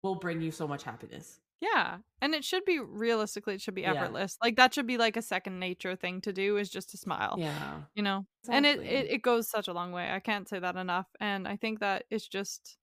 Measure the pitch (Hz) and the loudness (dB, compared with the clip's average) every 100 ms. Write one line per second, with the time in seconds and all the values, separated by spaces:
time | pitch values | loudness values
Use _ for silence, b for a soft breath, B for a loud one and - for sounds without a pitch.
0 | 190 185 175 165 160 156 156 139 - 110 | -2 -2 -2 0 -2 -2 -4 -4 -6 -10
1 | - - 160 - _ _ 370 370 185 175 | -12 -14 -16 -20 _ _ 2 2 2 -2
2 | - _ 277 311 269 370 392 339 214 208 | -12 _ 0 0 0 0 2 0 0 -2
3 | 226 233 214 - 208 196 - 190 185 185 | 2 4 2 -2 -4 -4 -4 -2 0 2
4 | 170 - 190 - 233 233 254 285 240 247 | 0 -2 -4 0 0 8 6 6 0 4
5 | 226 226 220 190 190 185 185 180 190 185 | 4 2 -2 -4 -2 -4 -4 -4 -4 -4
6 | 180 185 208 190 196 208 202 - - - | -4 -6 -6 0 2 2 0 -6 -10 -12
7 | - 165 98 - 160 147 143 151 143 - | -6 -2 -2 0 -2 -4 -6 -8 -10 -4
8 | 208 196 196 _ - 240 285 294 - 240 | -2 -2 -4 _ 2 6 6 4 2 0
9 | 262 240 247 233 226 220 202 175 175 180 | 0 0 4 4 2 -4 -4 -4 -4 -4
10 | 170 190 214 208 190 196 180 180 185 175 | -2 -2 0 -2 -2 -4 -4 -4 -2 -2
11 | 190 - 214 196 185 202 220 220 202 190 | -4 -4 -2 -2 -2 -2 -2 0 2 2
12 | - 220 - 190 196 - - - | 0 -4 -2 -4 -4 -6 -12 -20